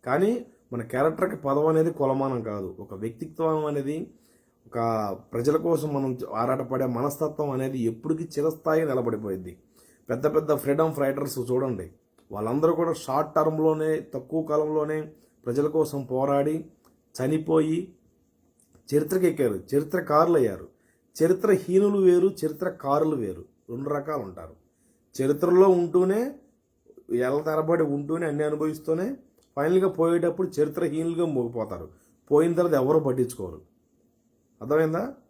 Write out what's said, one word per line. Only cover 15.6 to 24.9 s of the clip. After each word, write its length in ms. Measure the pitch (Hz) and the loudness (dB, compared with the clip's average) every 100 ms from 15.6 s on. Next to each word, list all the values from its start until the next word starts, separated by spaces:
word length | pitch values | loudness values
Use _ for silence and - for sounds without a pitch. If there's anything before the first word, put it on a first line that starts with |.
| 151 | 0
కోసం 360 | 156 147 139 | 2 0 -2
పోరాడి 600 | 127 127 139 139 143 160 - _ _ _ _ - | -4 -2 2 2 2 -2 -8 _ _ _ _ -6
చనిపోయి 800 | 135 156 156 160 156 165 190 _ _ _ _ _ _ _ _ _ - 143 | -2 -2 2 2 2 -2 -6 _ _ _ _ _ _ _ _ _ 0 0
చరిత్రకి 320 | 156 185 180 | 2 2 0
ఎక్కారు, 320 | - 127 98 - 143 | 2 0 0 -2 -2
చరిత్రకారులు 640 | 151 180 175 151 165 165 | 0 -4 2 4 6 4
అయ్యారు. 300 | 120 92 - _ _ _ _ - | 2 -2 -14 _ _ _ _ 0
చరిత్రహీనులు 720 | 165 185 208 190 - 185 202 202 | 2 2 4 2 4 4 4 6
వేరు, 300 | 185 175 190 | 6 6 4
చరిత్రకారులు 880 | 190 156 151 180 - 139 143 156 147 | 0 -6 -4 -6 -6 0 2 2 0
వేరు, 300 | 104 87 - _ - | -4 -8 -14 _ -14
రెండు 200 | 117 139 | -10 -4
రకాలు 340 | 147 139 151 | -6 -4 -8
ఉంటారు. 320 | 98 82 82 - _ _ _ | -8 -12 -18 -20 _ _ _